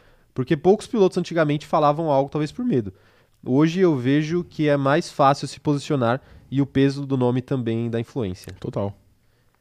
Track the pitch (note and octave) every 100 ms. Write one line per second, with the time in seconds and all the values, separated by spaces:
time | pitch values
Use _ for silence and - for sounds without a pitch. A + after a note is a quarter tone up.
0 | _ _ _ - B2+ D3+ F3+ G#3+ - A3+
1 | F#3 F#3 F3 E3 D3+ D3+ - E3+ D3 D3
2 | D#3+ C3+ C#3 D3+ D3+ - B3 C3+ G2 -
3 | _ _ _ _ - C3 D#3+ F3 F3 C3+
4 | B2 D3 D#3 F3 - - D3 C#3+ C3+ D3+
5 | - - C3+ C#3 D3 - D3+ C#3+ - C#3+
6 | A#2 B2+ - - - C3 C3+ C3+ C#3 C#3
7 | C#3 C3+ B2 B2+ B2 C#3 A#2 A2+ A#2 A2+
8 | A#2 C#3 G2 F2+ - G2 - B2+ G#2 -
9 | _ _ _ _ _ _